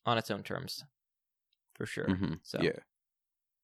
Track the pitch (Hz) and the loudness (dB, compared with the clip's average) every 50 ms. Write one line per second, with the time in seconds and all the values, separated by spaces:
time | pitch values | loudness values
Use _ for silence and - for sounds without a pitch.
0 | _ 117 120 113 - - 104 101 101 - 98 92 87 90 - - - - _ _ | _ 2 2 2 2 0 -4 -4 -4 -4 -4 -4 -4 -6 -8 -10 -12 -14 _ _
1 | _ _ _ _ _ _ _ _ _ _ _ _ _ _ _ - - - - - | _ _ _ _ _ _ _ _ _ _ _ _ _ _ _ -8 -6 -4 -4 0
2 | - - 95 92 98 - 80 - - - - - - 82 - - - _ _ _ | 2 2 2 4 2 0 0 -4 -6 -6 0 2 2 2 2 0 -6 _ _ _
3 | _ _ _ _ _ _ _ _ _ _ _ _ | _ _ _ _ _ _ _ _ _ _ _ _